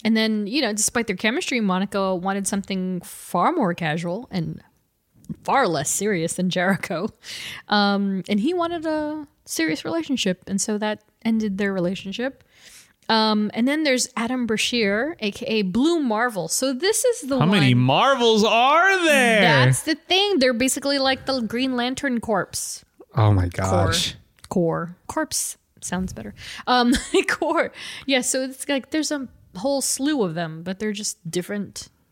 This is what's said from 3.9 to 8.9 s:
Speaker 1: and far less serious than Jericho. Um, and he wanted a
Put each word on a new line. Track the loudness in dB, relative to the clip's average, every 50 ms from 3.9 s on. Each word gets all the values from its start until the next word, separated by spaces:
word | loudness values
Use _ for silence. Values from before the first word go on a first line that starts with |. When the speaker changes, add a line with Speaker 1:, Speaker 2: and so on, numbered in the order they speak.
| -2 -2 -4 -4 -6 -8 -8 -6
Speaker 1:
and | -6 -4 -4 -4 -8 -12 -16 _ _ _ _ _ _ _ _ _ _ _ -6 -6 -6 -6 -2
far | 0 2 2 2
less | 2 0 -2 -2 -2
serious | -4 -2 -2 -2 -2 -2 -2 -4 -2
than | -2 -2 -2
Jericho. | 0 0 0 0 0 0 -2 -6 -6 -6 -6 -8 -10 _ -16 -16 -14 -12 -12 -12 -14 -12 -6
Um, | -2 0 2 2 2 2 2 0 0 -2 -4 -2 -2
and | 0 0
he | 0 0 0
wanted | 0 -2 -2 -4 -4 -4
a | -4